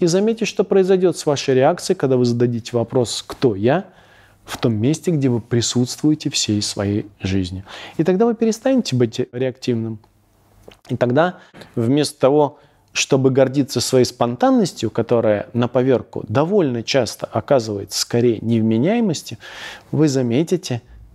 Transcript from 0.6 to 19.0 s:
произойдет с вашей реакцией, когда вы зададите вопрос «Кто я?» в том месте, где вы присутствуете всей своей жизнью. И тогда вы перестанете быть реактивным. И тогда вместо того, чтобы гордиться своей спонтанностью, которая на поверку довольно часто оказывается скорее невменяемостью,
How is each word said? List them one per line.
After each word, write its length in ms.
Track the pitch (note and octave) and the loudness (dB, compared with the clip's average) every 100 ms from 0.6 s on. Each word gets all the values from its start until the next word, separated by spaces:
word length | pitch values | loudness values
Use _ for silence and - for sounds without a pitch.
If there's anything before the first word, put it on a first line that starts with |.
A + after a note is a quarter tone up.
произойдет 520 | G3 G3 F#3 F#3+ F3+ D#3 | 0 2 4 4 2 0
с 80 | |
вашей 300 | - C#3 - | -2 0 2
реакцией, 420 | B2+ C3+ F3 - F#3 | 4 4 2 -2 -2
когда 200 | C#3 B2+ | 2 2
вы 80 | |
зададите 520 | B2 A#2 A#2+ A#2 - A#2+ | 2 2 0 0 -4 -4
вопрос 480 | A#2 C3 A2+ - - | 0 0 -2 -4 -10
«Кто 280 | - C3+ | 0 0
я?» 300 | F#2+ A2 D#3+ G#3 - _ _ _ _ | 2 2 0 -2 -14 _ _ _ _
в 140 | - - | -16 -4
том 160 | C3 | -2
месте, 380 | G#2+ A#2+ D#3 - | 0 0 -2 -2
где 160 | D#3+ C3+ | 0 0
вы 120 | A#2+ | -2
присутствуете 880 | - A#2+ A2+ B2 B2 - D3+ D3+ D3 | -2 -2 0 -2 -2 -2 -2 0 -2
всей 300 | - - G#2 | -4 -2 -2
своей 440 | G#2 - G2+ G#2 - - | -2 -4 -2 -2 -6 -8
жизнью. 400 | F#2+ F#2+ F2+ F#2 - - - - | -4 -2 -2 -8 -14 -18 -10 -2
И 60 | |
тогда 240 | D#3+ F#3 A#3 | 0 2 0
вы 80 | |
перестанете 640 | A3+ A3+ G#3+ C4 C4 - B2 | 2 -2 0 0 0 0 0
быть 240 | A#2+ - - | 0 0 -8
реактивным. 680 | B2 C3 B2 - A#2 A2+ A2 - _ _ _ _ _ - - - | -4 -4 -4 -4 -2 -4 -10 -16 _ _ _ _ _ -20 -20 -10
И 80 | B2+ | -2
тогда 420 | A#2+ B2 F3 F3+ - - - - | 0 2 0 -2 -16 -20 -10 -4
вместо 420 | A#2 C#3+ C#3 - | 0 0 0 0
того, 400 | C3 D3 C#3+ - _ _ _ | 2 4 2 -2 _ _ _
чтобы 380 | - - C3+ C3 | -8 0 2 4
гордиться 500 | C3 C3 C3+ B2+ B2+ | 4 2 0 -2 -2
своей 240 | - C3 | 0 2
спонтанностью, 840 | B2 - A#2+ B2 C4 C4 F#3 - A2+ | 2 0 -4 0 2 2 0 -2 -6
которая 580 | - A#2 A#2+ A2 G#2 - | -4 0 0 2 0 -2
на 140 | A#2 A#2+ | -2 0
поверку 560 | C3 B2+ A#2 - - - | 0 2 0 -2 -10 -2
довольно 540 | A2 D#3+ G#3 D3+ A#2+ | 0 2 2 0 -2
часто 420 | A2+ C#3 A2 - - | -2 0 0 -4 -6
оказывается 760 | A2+ - C#3 A2 G2+ G2+ - | -6 0 0 0 -6 -6 -8
скорее 400 | - A#2+ A#2+ A2+ | -2 0 0 0
невменяемостью, 960 | A2 A#2 A2 A2 D3+ A#3 | 0 0 2 2 2 0